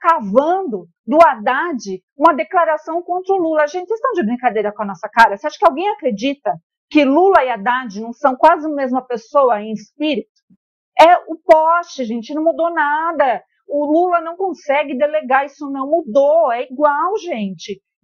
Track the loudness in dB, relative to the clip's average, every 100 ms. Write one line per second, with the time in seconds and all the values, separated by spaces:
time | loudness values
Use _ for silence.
0 | 0 0 0 0 2 0 -4 -8 -12 _
1 | 0 4 4 4 -2 -2 -4 -6 -8 -12
2 | _ 0 2 2 0 0 0 -2 -4 -8
3 | -4 -6 -2 0 0 0 0 -2 -6 -4
4 | -2 -2 -2 -2 -2 -2 -4 -6 -10 -10
5 | -4 2 2 2 -6 0 0 2 -2 -4
6 | -4 -2 -4 -4 -6 -8 _ _ _ 2
7 | 4 4 4 4 2 -2 -4 -4 -6 -10
8 | -12 -4 -2 4 4 4 0 -4 -4 -4
9 | -6 -10 -2 2 2 2 -4 -10 -12 -6
10 | -4 -4 -6 _ _ _ _ _ _ 4
11 | 6 6 0 -4 4 4 4 0 -2 -8
12 | -6 -8 -8 -4 -2 0 -2 -2 -2 -2
13 | -2 0 0 -2 -8 _ -6 -4 0 2
14 | 2 0 -2 -6 -6 -4 -2 -2 -2 -2
15 | -2 -2 0 -2 -2 -8 -10 -8 -2 -2
16 | 0 2 4 4 2 -2 -6 0 0 2
17 | -2 -4 -6 -6 -6 -10 -14 -16 _ _